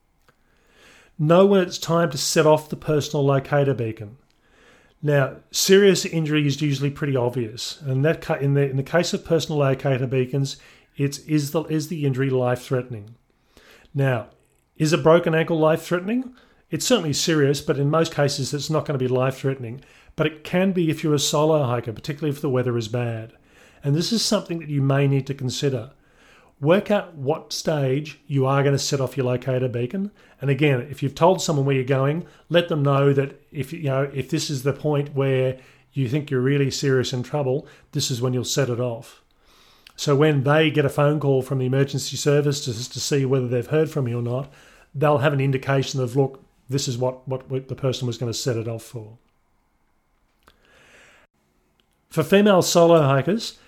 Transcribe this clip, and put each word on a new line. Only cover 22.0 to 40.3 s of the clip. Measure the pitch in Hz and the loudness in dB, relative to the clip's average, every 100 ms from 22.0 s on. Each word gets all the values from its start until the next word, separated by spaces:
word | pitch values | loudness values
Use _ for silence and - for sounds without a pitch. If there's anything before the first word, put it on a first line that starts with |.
| - 147 151 | -10 -6 -4
if | 143 | -4
the | 151 | -2
weather | 127 123 120 | 0 0 -2
is | 107 | -4
bad. | 123 120 113 113 - _ _ - _ | -4 -4 -6 -10 -18 _ _ -20 _
And | 143 | -2
this | 143 170 | 0 0
is | 226 | -2
something | - 208 180 170 | 0 -2 -2 -8
that | 151 | -4
you | 147 | -2
may | 135 139 143 | 2 2 2
need | 139 135 | 2 -2
to | |
consider. | 139 127 120 143 123 117 - _ _ _ - _ _ | -6 -6 -2 -2 -4 -8 -18 _ _ _ -20 _ _
Work | 143 190 202 | 2 2 2
out | 202 - | -2 -2
what | 160 131 160 - | -6 -4 -4 -6
stage | - - 156 135 135 151 - - | -6 -2 -2 0 -2 -4 -14 -6
you | 139 | 0
are | 131 139 | 2 2
gonna | 139 139 | 2 0
set | - 143 | -2 -4
off | 131 - | -4 -2
your | 123 | -2
locator | 123 - 127 123 | -2 -2 -2 -2
beacon. | 117 123 196 202 - - _ | -2 -4 -4 -8 -10 -20 _
And | 135 | -2
again, | 131 147 127 123 | 2 2 2 -2
if | 135 | -6
you've | 139 | -6
told | - 170 185 | 2 4 4
someone | - 151 | 0 0
where | 139 139 | 0 0
you're | |
going, | 123 135 135 156 - - _ | 0 0 0 -2 -8 -18 _
let | 170 175 | 0 0
them | 156 | 0
know | 139 139 143 | 2 4 4
that | 143 139 - _ | 2 0 -8 _
if, | 156 - | -10 -10
you | 165 | -6
know, | 147 135 143 | -4 -2 -2
if | 143 127 | -6 -4
this | 160 - | -4 -4
is | 139 | -4
the | 131 | -4
point | 139 151 143 143 | -2 -2 -2 -2
where | 139 135 131 131 127 - _ _ | -2 0 0 0 -4 -12 _ _
you | - 127 | -4 -2
think | 147 143 | -2 -2
you're | 131 | 0
really | 127 143 135 | 2 2 0
serious | - 143 131 120 | 0 0 2 0
in | 127 | -4
trouble, | 120 151 131 131 - - _ | -6 -4 -2 -4 -6 -18 _
this | 151 139 | -6 -4
is | 123 | -2
when | 127 | -2
you'll | 123 | -2
set | 113 - 127 | -2 -2 -2
it | 117 | -2
off. | 123 117 - - _ _ _ _ _ _ - | -4 -6 -12 -20 _ _ _ _ _ _ -20
So | - - 139 | -8 0 4
when | 156 | 4